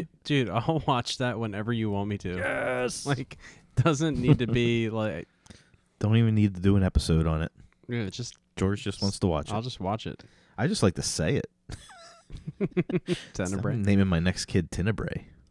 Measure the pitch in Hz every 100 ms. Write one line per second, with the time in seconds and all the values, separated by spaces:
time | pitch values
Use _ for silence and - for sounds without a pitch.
0 | 170 _ - 143 113 101 117 160 - 127
1 | - - 123 110 113 101 107 117 110 101
2 | 101 101 92 90 139 135 123 127 123 -
3 | 139 135 135 - - - _ - 170 139
4 | 160 127 123 139 117 117 117 117 113 110
5 | 107 85 - _ _ - _ _ _ _
6 | 104 113 113 107 104 92 95 101 95 -
7 | - 80 80 78 80 - - _ - 120
8 | 101 - 120 - _ - 95 104 101 -
9 | 101 - 98 78 71 104 123 - 92 110
10 | 160 - - _ _ - 131 214 104 -
11 | - - 82 120 - _ _ - - 719
12 | 659 679 _ - - - 196 - - 185
13 | - 175 - - 92 98 101 107 101 98
14 | 95 85 87 90 - 101 82 - 92 107
15 | - - - - _